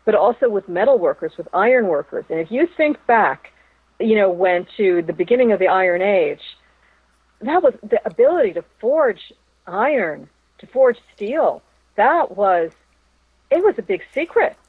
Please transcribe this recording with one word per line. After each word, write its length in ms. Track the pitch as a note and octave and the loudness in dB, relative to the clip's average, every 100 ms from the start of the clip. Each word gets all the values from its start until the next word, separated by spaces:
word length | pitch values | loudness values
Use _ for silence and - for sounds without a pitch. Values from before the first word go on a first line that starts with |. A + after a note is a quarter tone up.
but 120 | - G#3+ | 0 2
also 340 | G#3 A#3+ B3 | 2 2 -2
with 180 | G#3 F#3+ | -2 -6
metal 300 | F3 A3+ C4 | -2 2 2
workers, 400 | E3 - D#3+ - | 2 -2 -8 -10
with 100 | E3 | -8
iron 340 | F3 G#3+ B3+ G#3 | 0 2 2 2
workers. 380 | D3+ D3 - - | -2 -4 -10 -8
And 100 | D#3+ | -6
if 120 | E3 | -4
you 160 | A#3+ E4+ | -2 -2
think 380 | - D4+ D4 - | 0 -2 -2 0
back, 480 | A#3 D#3+ C3+ - _ _ _ _ - | 0 0 -4 -14 _ _ _ _ -6
you 160 | A3+ G#3+ | 0 2
know, 140 | G3 | 2
when 380 | F3 F#3 F3 F3 - | 2 0 0 -4 -2
to 260 | F#3 F3 | 0 0
the 100 | E3 | -2
beginning 400 | E3 F3 B3 B3 | -4 0 2 2
of 60 | G3 | 2
the 80 | F3+ | 2
Iron 320 | F#3 F#3 F3 | 2 0 0
Age, 400 | F#3+ G3 D3+ D3+ - - _ _ _ _ _ _ _ - | 0 0 0 -4 -14 -20 _ _ _ _ _ _ _ -14
that 220 | A3 E4+ | -4 0
was 120 | F#4 - | 0 -2
the 220 | G#3 - - | -4 -4 -4
ability 460 | E3+ B3+ F4 A3+ | 0 2 2 -2
to 100 | E3+ - _ | -4 -12 _
forge 500 | A3 D4+ C#4 - - _ _ _ - | -2 0 0 -2 -12 _ _ _ -12
iron, 640 | F3+ B3+ C#4+ F3 C#3+ - _ _ _ | -4 -2 -2 -4 -8 -16 _ _ _
to 100 | - | -10
forge 300 | B3 C4 A#3 _ - | 0 2 0 _ -12
steel. 460 | G#3 D4 A3+ - _ _ _ - | -8 -2 -2 -2 _ _ _ 0
That 400 | A3+ E4+ C#4+ F3+ | 2 2 -2 -2
was, 360 | G3+ F3+ E3 - _ _ _ _ _ _ - | 0 0 -2 -8 _ _ _ _ _ _ -4
it 140 | D#4 | 0
was 120 | G4+ - | 0 -2
a 40 | |
big 200 | - F#3+ - | -4 -6 -6
secret. 440 | - E4+ - - - | -8 -4 -2 -2 -4